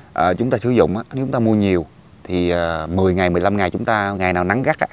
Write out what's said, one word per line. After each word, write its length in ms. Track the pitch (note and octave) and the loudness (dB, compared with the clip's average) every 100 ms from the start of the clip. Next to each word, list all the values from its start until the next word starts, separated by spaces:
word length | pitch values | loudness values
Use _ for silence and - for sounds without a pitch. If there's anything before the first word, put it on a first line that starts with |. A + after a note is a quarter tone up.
| - | -10
à, 200 | - F2 | -2 0
chúng 160 | F2+ B2 | 0 0
ta 80 | A#2+ | -2
sử 120 | A#2+ | 2
dụng 280 | A#2+ D#2+ G2 | 2 2 0
á, 60 | - | -6
nếu 120 | C3 C3+ | -6 -4
chúng 60 | |
ta 80 | C3+ | 0
mua 160 | A2 G#2+ | 2 2
nhiều 300 | G2+ F2+ D2+ - - - | 2 2 -2 -10 -20 -20
thì, 260 | - F2+ F2 | -6 -2 0
à, 360 | F2 E2+ E2 D#2+ | 0 -2 -4 -4
mười 280 | F2+ F#2+ | 0 2
ngày, 160 | F#2 F2+ | 2 2
mười 120 | F2 | 2
lăm 160 | F#2+ G2+ | 0 0
ngày 120 | F2+ | 0
chúng 140 | G2 A#2 | -2 -2
ta, 260 | G#2+ G2+ | 0 -2
ngày 220 | G2 F#2 | -2 -2
nào 100 | F2+ | 0
nắng 200 | F2+ A2+ | 0 0
gắt 160 | C3+ D#3 | -2 -2
á, 80 | - | -4